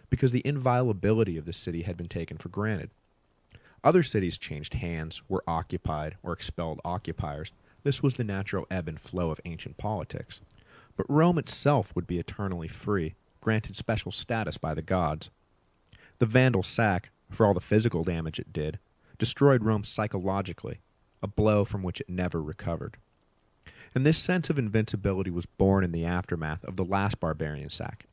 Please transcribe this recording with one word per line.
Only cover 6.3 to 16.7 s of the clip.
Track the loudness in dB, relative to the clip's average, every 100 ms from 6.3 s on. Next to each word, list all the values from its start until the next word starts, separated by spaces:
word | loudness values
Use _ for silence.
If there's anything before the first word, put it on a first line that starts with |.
expelled | -6 -6 -6 -6 -6
occupiers. | -6 -6 -6 -6 -6 -6 -10 _ _ _
This | -2 0
was | 0
the | 0
natural | -2 -4 -4 -4 -2
ebb | -4 -4
and | -10
flow | -6 -2 -2
of | -4
ancient | -8 -10 -12 -8
politics. | -4 -4 -6 -10 -12 -18 -20 _ _ -20 -14 -6
But | 0
Rome | 4 4 4
itself | 0 0 4 4 2
would | -4 -2
be | -4
eternally | -4 -4 -4 -4 -8
free, | -8 -2 0 0 -6 _ _
granted | 0 0 -2 -8
special | -2 -2 -2
status | -8 -6 -4 -4 -4
by | -4
the | -4
gods. | 0 0 0 -2 -8 _ _ _ _ _ _ -20 -8 -2
The | 4
Vandal | 6 6 4
sack, | 0